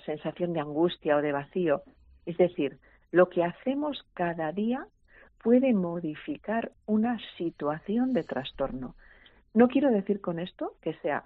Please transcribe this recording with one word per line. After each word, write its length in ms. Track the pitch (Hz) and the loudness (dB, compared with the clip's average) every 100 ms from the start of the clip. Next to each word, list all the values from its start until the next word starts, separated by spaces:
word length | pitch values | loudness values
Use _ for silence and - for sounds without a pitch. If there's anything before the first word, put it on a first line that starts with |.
| - | -8
sensación 480 | 151 160 151 175 | -6 -6 -4 -4
de 80 | 165 | -2
angustia 560 | 147 147 175 - 160 147 | -4 0 0 0 2 2
o 40 | |
de 120 | 147 | 2
vacío. 500 | 143 143 190 170 139 - _ - _ - | -2 -4 -2 0 0 -4 _ -20 _ -8
Es 120 | 170 | 2
decir, 420 | 175 175 139 - _ _ - | 2 2 -4 -6 _ _ 0
lo 180 | 170 180 | 4 4
que 140 | 175 | 2
hacemos 600 | 175 - 254 277 302 269 - | -2 -2 -4 -4 -4 -8 -12
cada 380 | - 175 170 156 | -6 -4 -4 -4
día 340 | 185 220 262 - _ _ - - _ | -4 -4 -4 -8 _ _ -20 -20 _
puede 280 | 226 254 262 208 | 4 4 6 2
modificar 960 | 175 170 165 151 - - - 226 - _ - | 0 -4 -6 -8 -10 -10 -4 -4 -4 _ -2
una 320 | 214 233 226 - - | 0 0 -2 -8 -8
situación 760 | 165 - 147 156 - 226 262 | -8 -4 -4 -4 -2 -2 0
de 100 | 233 | 0
trastorno. 720 | 151 127 135 - 139 131 123 - - - - _ _ | -2 -6 -6 -6 -6 -6 -10 -14 -20 -20 -20 _ _
No 140 | 220 247 | 4 6
quiero 200 | 277 285 | 6 4
decir 280 | 208 190 202 | 2 2 -2
con 200 | - 165 | -2 -6
esto 340 | 185 - 349 - | -8 -8 -10 -8
que 120 | 160 156 | -8 -6
sea 280 | 151 139 | -4 -4